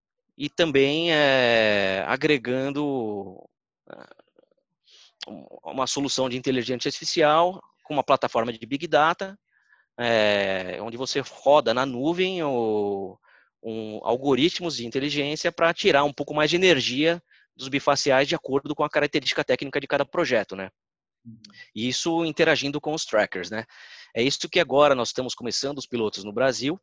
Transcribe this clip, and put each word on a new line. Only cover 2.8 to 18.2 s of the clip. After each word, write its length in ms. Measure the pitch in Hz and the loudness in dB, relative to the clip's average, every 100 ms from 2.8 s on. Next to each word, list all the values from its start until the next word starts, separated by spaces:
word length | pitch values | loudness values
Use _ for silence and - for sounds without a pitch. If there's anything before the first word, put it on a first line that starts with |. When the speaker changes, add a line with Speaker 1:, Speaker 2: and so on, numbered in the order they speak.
| 147 135 110 104 98 92 - _ _ _ - | -4 -4 -4 -6 -10 -14 -20 _ _ _ -20
Speaker 1:
é, 280 | - - _ _ _ _ _ _ _ _ - _ _ - | -20 -20 _ _ _ _ _ _ _ _ -20 _ _ -18
um, 180 | 98 65 - | -18 -20 -18
uma 240 | 80 127 131 | -10 -6 -4
solução 400 | - 139 - 131 | -2 -2 -2 -2
de 80 | 127 | -2
inteligência 520 | 135 127 117 127 147 | -2 -2 -2 -4 -6
artificial 720 | - 165 - 151 156 175 190 - _ | -6 -4 2 4 4 2 -2 -14 _
com 120 | - | -6
uma 100 | 147 | -2
plataforma 480 | - 139 123 123 117 | 2 2 2 0 -2
de 120 | 113 | -4
Big 220 | 113 139 165 | -6 -6 0
Data, 500 | 151 156 170 196 202 _ _ _ _ _ - | 2 2 0 -6 -12 _ _ _ _ _ -6
é, 800 | 120 113 107 101 98 95 90 85 | 0 4 4 2 0 -2 -6 -8
onde 160 | 110 117 | -10 -8
você 240 | 131 143 131 | -6 -4 -6
roda 480 | - - 147 113 | -2 4 6 4
na 100 | 120 | 2
nuvem 560 | 135 123 143 175 185 185 | 0 -2 -2 0 -2 -2
o, 720 | 151 123 113 107 101 98 95 95 _ _ _ _ | -2 0 0 0 -2 -4 -8 -14 _ _ _ _
um, 380 | 113 110 110 107 | -10 -10 -8 -6
algoritmos 720 | - 123 139 127 165 - 175 131 | -2 0 2 2 2 0 -6 -6
de 100 | 117 | -6
inteligência 640 | 135 143 147 143 156 170 | -4 -4 -4 -4 -4 -4
pra 240 | - 165 | 0 0
tirar 300 | 170 202 143 | 2 2 4
um 80 | 147 | 2
pouco 200 | - 143 | -2 -4
mais 160 | 151 151 | 0 2
de 60 | |
energia 680 | 175 185 143 117 123 160 170 - _ _ - | 4 4 4 2 0 0 0 -6 _ _ -16
dos 100 | 131 | -6
bifaciais 600 | 139 - 139 143 131 | -2 0 2 4 4